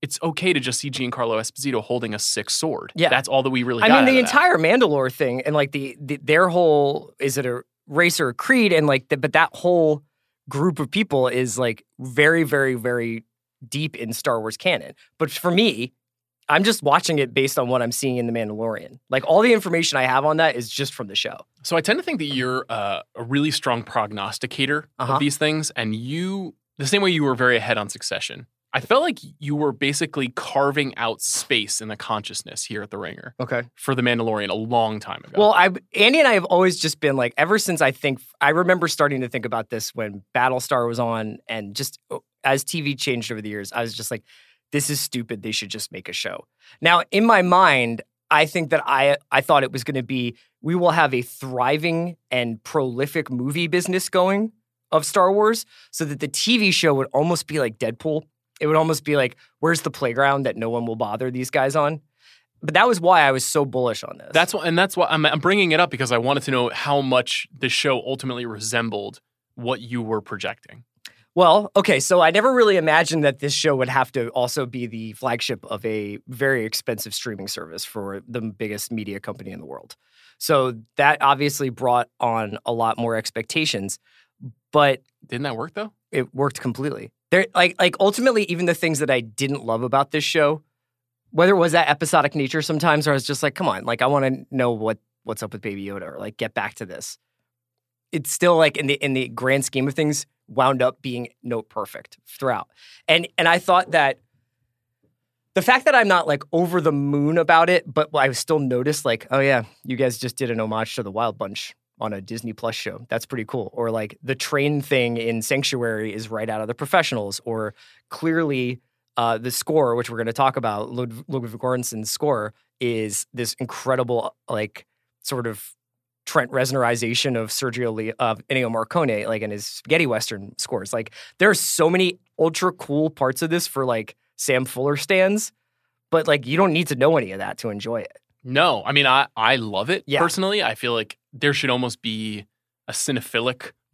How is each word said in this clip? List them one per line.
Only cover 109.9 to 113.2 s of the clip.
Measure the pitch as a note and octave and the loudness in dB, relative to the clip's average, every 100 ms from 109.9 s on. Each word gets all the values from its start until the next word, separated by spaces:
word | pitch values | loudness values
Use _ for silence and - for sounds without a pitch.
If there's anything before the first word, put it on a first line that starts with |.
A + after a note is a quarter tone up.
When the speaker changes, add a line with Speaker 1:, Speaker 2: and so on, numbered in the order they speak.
| B2+ | -2
Speaker 2:
guys | C3 A2+ | -2 -2
just | B2+ - | -6 -4
did | B2+ | -4
an | A2+ | -4
homage | A2 A2 A2 | -4 -4 -4
to | - | -6
the | G2+ | -6
Wild | G2+ A#2 G#2 | -4 -4 -4
Bunch | G2 G2+ - - _ _ | -8 -8 -12 -16 _ _
on | A2 | -8
a | G2+ | -8
Disney | F#2+ A2+ A2+ | -10 -10 -10
Plus | G#2+ A#2 A2 | -6 -6 -6
show. | G#2+ G2 A#2+ | -8 -12 -6
That's | A#2 | -6